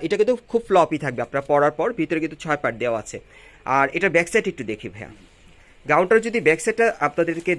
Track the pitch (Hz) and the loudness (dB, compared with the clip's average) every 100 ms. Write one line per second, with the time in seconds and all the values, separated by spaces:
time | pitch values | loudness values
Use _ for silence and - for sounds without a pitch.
0 | 160 202 214 240 _ 233 - 190 156 156 | 0 0 0 0 _ -4 2 4 4 0
1 | 147 123 117 139 139 143 147 147 190 - | -4 -4 -4 -4 2 2 2 2 -4 -2
2 | 156 160 156 156 160 147 127 113 120 113 | -2 -2 -4 -8 -4 -2 -2 -2 -2 -4
3 | - 104 - - - - - 135 135 165 | -6 -16 -18 -20 -20 -14 0 2 2 0
4 | 185 160 170 220 190 170 110 107 107 98 | 2 2 2 0 -2 -6 -8 -8 -10 -14
5 | 87 - - _ - - - - 135 151 | -18 -18 -20 _ -20 -20 -20 -16 0 2
6 | 185 220 226 220 151 160 - 220 233 - | 4 2 2 0 2 2 -2 0 0 2
7 | 147 - 170 165 175 | -2 0 -2 -2 -4